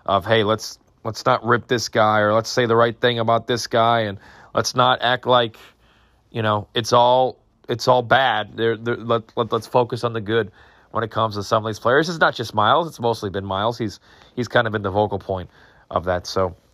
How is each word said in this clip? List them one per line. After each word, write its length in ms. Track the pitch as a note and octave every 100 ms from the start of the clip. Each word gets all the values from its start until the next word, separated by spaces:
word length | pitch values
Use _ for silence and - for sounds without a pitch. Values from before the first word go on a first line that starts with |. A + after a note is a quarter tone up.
| -
of, 200 | G2 F#2
"Hey, 180 | A2+
let's, 360 | G#2 A2 - - _ _ A2+
let's 200 | G#2+ C3
not 200 | B2 A2
rip 220 | A#2+ -
this 200 | B2 -
guy," 320 | A#2 G#2+ G#2+
or, 140 | G#2
"Let's 160 | A2 A2
say 160 | - A#2
the 100 | A#2
right 240 | A#2 A2+
thing 200 | B2 A#2
about 280 | A2+ A#2 A2+
this 200 | A#2+ -
guy," 340 | A#2 A#2 A#2
and, 180 | G#2 F#2+ - - -
"Let's 220 | G#2 - B2
not 260 | B2 B2+
act 240 | A#2+ B2 B2+
like, 320 | B2 A#2 - - _ _ _ _ _ _
you 120 | -
know, 260 | G#2+ G#2+ G2
it's 180 | A#2+ A2+
all, 480 | A#2+ A#2+ B2+ C3 - _ _ -
it's 180 | A#2 -
all 140 | B2
bad. 560 | A#2 B2 C3 G#2+ G2+ -
There, 180 | A2+ A2
there, 220 | A#2 A2
let, 260 | A#2 A#2 - -
let, 140 | A2+
let's 140 | A2+ -
focus 360 | B2+ A#2 A#2+
on 80 | A#2+
the 80 | A2+
good 320 | G2+ A2+ G2+ - - _ _
when 140 | A2 A2+
it 60 |
comes 240 | A2 A2 G#2
to 80 |
some 220 | G2 A2+ G#2+
of 40 |
these 100 | G#2
players." 300 | A2+ C#3 D#3+
It's 100 | E3
not 160 | E3+ -
just 180 | A2+
Miles. 340 | G#2+ G#2 D3 E3
It's 120 | -
mostly 300 | A#2 A2 G#2
been 160 | G2 G2
Miles. 320 | F#2+ A2 A#2+
He's, 240 | G#2+ - _ - - -
he's 140 | A#2
kind 180 | B2 A2+
of 60 |
been 80 | G#2
the 100 | G2
vocal 280 | G2+ G#2 G2
point 300 | - F#2 F2 _ - _ _
of 140 | G2
that. 240 | F2 F2+ -
So 260 | F#2+ F#2 F2+ _